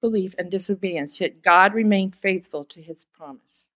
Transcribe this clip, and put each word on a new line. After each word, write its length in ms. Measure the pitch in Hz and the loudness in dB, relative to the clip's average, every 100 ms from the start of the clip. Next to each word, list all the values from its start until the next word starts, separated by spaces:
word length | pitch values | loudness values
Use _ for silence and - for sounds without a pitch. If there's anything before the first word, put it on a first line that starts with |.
| 233 | 0
belief 300 | 220 190 - | 0 -2 -6
and 140 | 180 | -6
disobedience, 680 | 190 190 196 190 170 143 - | -4 -2 -4 -4 -6 -4 -4
yet 220 | 175 - | -4 -2
God 320 | - 175 196 | 4 6 6
remained 420 | 214 214 196 190 - | 4 2 2 0 -4
faithful 480 | 196 185 180 151 147 | -4 -4 -6 -12 -12
to 160 | 170 160 | -20 -20
his 160 | 160 - _ | -20 -20 _
promise. 520 | 151 135 _ - - | -20 -20 _ -20 -20